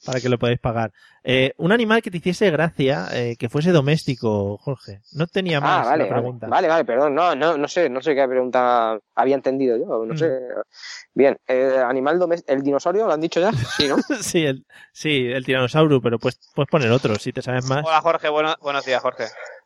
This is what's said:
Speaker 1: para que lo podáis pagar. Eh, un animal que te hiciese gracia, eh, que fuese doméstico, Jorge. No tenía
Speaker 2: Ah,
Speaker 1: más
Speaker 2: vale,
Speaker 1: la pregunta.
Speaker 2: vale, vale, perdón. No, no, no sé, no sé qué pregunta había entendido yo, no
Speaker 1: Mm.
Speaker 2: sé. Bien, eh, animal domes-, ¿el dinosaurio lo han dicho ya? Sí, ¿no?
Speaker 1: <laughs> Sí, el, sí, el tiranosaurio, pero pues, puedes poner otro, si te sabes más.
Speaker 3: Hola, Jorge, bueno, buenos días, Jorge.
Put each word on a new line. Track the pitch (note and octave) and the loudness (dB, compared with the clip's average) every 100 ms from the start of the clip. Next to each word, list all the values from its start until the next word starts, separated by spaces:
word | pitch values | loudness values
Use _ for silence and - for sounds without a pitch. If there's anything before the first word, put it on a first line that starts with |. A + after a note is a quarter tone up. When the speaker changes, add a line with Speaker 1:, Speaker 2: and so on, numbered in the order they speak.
| - | -6
Speaker 1:
para | C3 | -4
que | B2 | 0
lo | A#2+ | 0
podáis | A#2+ B2 | 0 0
pagar. | B2+ A2+ A2+ _ - _ - | -2 -2 -4 _ -20 _ 0
Eh, | B2+ C3+ - | 2 2 0
un | E3+ | 0
animal | A#3 A3 A3+ | 2 2 0
que | A3 | 0
te | F3 | -6
hiciese | F3+ F3 G3+ | -4 0 2
gracia, | D3+ E3 - C3 D3+ F#3 | 2 0 0 0 0 -2
eh, | B2 A#2+ A#2 | -4 -4 -4
que | B2 | -4
fuese | C#3+ E3 | 0 2
doméstico, | E3+ C3+ D#3 - B2+ A2+ G#2 G2+ G#2 | 4 4 0 -2 -4 0 0 -2 -4
Jorge. | - C3 - G2+ _ | -8 -10 -10 -20 _
No | C#3+ E3+ | -6 -4
tenía | G3 F#3 D3+ | -2 -2 0
Speaker 2:
Ah, | |
Speaker 1:
más | C#3+ F3+ A#2+ | 2 2 2
Speaker 2:
vale, | D#3 A2 | 0 0
Speaker 1:
la | |
pregunta. | A#2+ A#2+ B2 A2+ | -2 -2 -6 -2
Speaker 2:
vale, | C#3+ F3 | 0 2
vale, | E3 B2 | 2 2
perdón. | A#2 D3 C#3 | 2 2 2
No, | F3 C#3 | 0 2
no, | D#3 D3+ | 0 0
no | C#3+ | -2
sé, | F3+ D#3 | 0 0
no | B2+ | 0
sé | D3 C3+ | -2 0
qué | C3+ | 2
pregunta | B2+ B2+ B2+ B2 A#2+ A2+ A2 _ - | 2 0 2 2 4 2 -2 _ -2
había | B2 C#3 | 0 0
entendido | C3 C3+ C3 A2+ | 0 0 0 0
yo, | F#3+ A#2+ A2+ | -2 -4 -4
no | |
Speaker 1:
Mm. | D#3 | -2
Speaker 2:
sé. | D#3+ C3 B2 - - - - - - | -2 -4 -8 -10 -12 -14 -20 -18 -6
Bien, | - C3+ - - | 2 2 2 -2
eh, | B2+ C3+ C3 B2 | 0 2 2 0
animal | C3 C#3 F3 | 0 0 0
domes-, | F3 E3+ - | 0 -2 -2
¿el | C3+ | -2
dinosaurio | C#3 C#3 F3 G3 A3 | 0 0 0 0 0
lo | |
han | D#3 | 0
dicho | E3 E3+ | -2 0
ya? | F#3+ | 0
Sí, | D3 A#2 - C#3+ | 0 -4 -2 0
¿no? | F#3 | 0
Speaker 1:
<laughs> | - B3+ | -2 -4
Sí, | F3+ F3+ D3+ | -2 -2 0
el, | C3+ - - - | -2 -8 -20 -20
sí, | - D#3 C#3+ B2 | -8 -2 -2 -2
el | C3 | -4
tiranosaurio, | B2+ C3 B2 D#3 D#3 C3+ | -2 0 2 2 4 4
pero | A#2+ A2+ | 2 0
pues, | B2+ - _ - | -2 -4 _ -4
puedes | C#3 | 0
poner | E3 A#2+ | 2 2
otro, | B2 B2 G#2 | 2 2 -2
si | C3 | -4
te | B2+ | -8
sabes | B2+ B2+ B2+ | -4 -4 -2
más. | C3+ D#3+ | -2 2
Speaker 3:
Hola, | D#3 | 2
Jorge, | E3 D#3+ D#3 | 2 0 0
bueno, | D3+ D#3 D#3 | 0 0 -2
buenos | C#3+ C#3 C3 | -4 -4 0
días, | A#2+ | 0
Jorge. | B2+ - A2 - - - | 0 -4 -8 -10 -18 -20